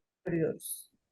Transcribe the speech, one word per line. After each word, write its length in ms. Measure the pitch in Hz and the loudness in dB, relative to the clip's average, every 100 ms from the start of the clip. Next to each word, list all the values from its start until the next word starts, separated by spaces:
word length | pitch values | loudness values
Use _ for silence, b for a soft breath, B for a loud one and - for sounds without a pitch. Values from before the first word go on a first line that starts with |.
| _ _ 180 | _ _ -2
görüyoruz. 640 | 170 160 - - - - _ _ | 2 2 0 -6 -10 -12 _ _